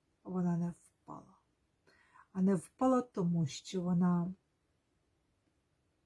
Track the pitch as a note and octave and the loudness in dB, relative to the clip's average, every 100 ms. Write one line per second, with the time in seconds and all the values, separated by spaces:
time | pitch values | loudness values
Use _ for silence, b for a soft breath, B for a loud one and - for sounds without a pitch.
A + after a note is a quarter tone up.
0 | _ _ - F#3 F3 E3+ F3 - - _ | _ _ -8 -2 0 0 -4 -8 -20 _
1 | - - - _ _ _ _ _ _ b | -18 -18 -18 _ _ _ _ _ _ b
2 | b b b F#3+ F#3+ F#3+ - _ C4 B3+ | b b b 0 2 2 -2 _ 2 2
3 | B3 - F3 E3+ D3+ - - F#3+ F3 F3 | 0 -2 0 0 -2 -4 -8 -6 0 2
4 | F3+ F3 F3 F#3 _ _ _ _ _ _ | 2 2 0 -8 _ _ _ _ _ _
5 | _ _ _ _ _ _ _ _ _ _ | _ _ _ _ _ _ _ _ _ _